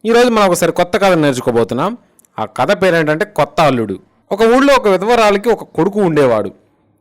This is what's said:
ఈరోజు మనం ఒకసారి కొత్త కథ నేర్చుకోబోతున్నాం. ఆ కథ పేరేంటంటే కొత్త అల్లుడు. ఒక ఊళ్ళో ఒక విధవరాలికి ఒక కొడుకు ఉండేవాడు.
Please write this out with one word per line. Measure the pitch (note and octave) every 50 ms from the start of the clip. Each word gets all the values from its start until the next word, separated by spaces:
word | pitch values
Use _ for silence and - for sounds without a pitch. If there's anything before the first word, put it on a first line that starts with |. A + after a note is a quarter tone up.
| -
ఈరోజు | A3 A3+ A#3 B3 B3+
మనం | A3+ G#3+ G3+
ఒకసారి | F#3 F3 - F3+ E3
కొత్త | - - F3 F3 -
కథ | G3+ G3 G3 F3+
నేర్చుకోబోతున్నాం. | E3 D3+ C#3+ C3 B2 - C3 A#2 A#2 A2+ - B2 B2 D#3+ G3 A#3+ - _ _ _ _ _ _ _ -
ఆ | A2
కథ | - _ - B2+ D#3 G#3 F#3 G3
పేరేంటంటే | F#3 E3 E3+ D#3+ D3 D3+ D#3+ D#3+
కొత్త | - _ - D3 - - -
అల్లుడు. | D#3+ C#3+ C3 A#2+ A2 G2+ F#2+ - _ _ _ _ _ _
ఒక | G3+ G3
ఊళ్ళో | A3+ A3+ A#3+ C4 C4+ C#4+ C#4
ఒక | B3+ G#3
విధవరాలికి | G#3 F#3+ F3+ F#3+ A3 B3 A3+ A3 G#3 G3+ G3 G3+ A#3+
ఒక | G#3+ - F#3+
కొడుకు | - - - D#3+ G3+ G3 G#3+
ఉండేవాడు. | G3+ E3+ D#3 D3 C#3 B2+ A2+ G#2+ G2+ G2 - _ _ _ _ _ _ _ _ _